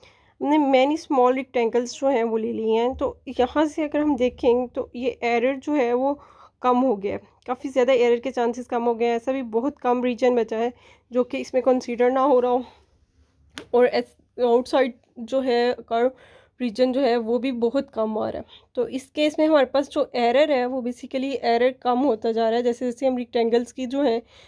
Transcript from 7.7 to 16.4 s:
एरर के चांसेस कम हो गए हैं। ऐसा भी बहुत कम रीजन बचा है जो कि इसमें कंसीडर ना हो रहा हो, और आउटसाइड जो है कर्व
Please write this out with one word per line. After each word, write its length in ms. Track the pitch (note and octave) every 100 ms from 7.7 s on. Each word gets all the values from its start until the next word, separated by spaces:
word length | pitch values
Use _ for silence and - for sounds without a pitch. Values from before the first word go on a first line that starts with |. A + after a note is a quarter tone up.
| C4 B3
एरर 260 | C4 A#3+ A#3+
के 120 | C4
चांसेस 340 | B3 A#3+ A#3+ A#3+
कम 180 | A#3+
हो 120 | A#3+ A3+
गए 100 | A#3
हैं। 100 | A#3
ऐसा 160 | B3
भी 100 | C4+
बहुत 360 | A#3+ A3 C4+ C#4+
कम 260 | B3 B3
रीजन 320 | B3 A#3 B3+ B3
बचा 220 | A3 A3
है 160 | A#3+ - - _ _
जो 120 | B3
कि 140 | B3 C4
इसमें 260 | B3 C4
कंसीडर 480 | B3+ B3+ B3 A#3 B3
ना 100 | C4
हो 180 | C4+ B3+
रहा 120 | B3
हो, 120 | B3 A#3+ - _ _ _ _ _ _ _ - -
और 140 | A#3+ B3 A#3+ A#3+ _ _ -
आउटसाइड 520 | B3 A#3+ B3+ C#4+ C4 - _ -
जो 220 | A3+ C4+
है 320 | C4 A#3+ A#3+ A#3+ -
कर्व 220 | A#3 B3 B3+ - -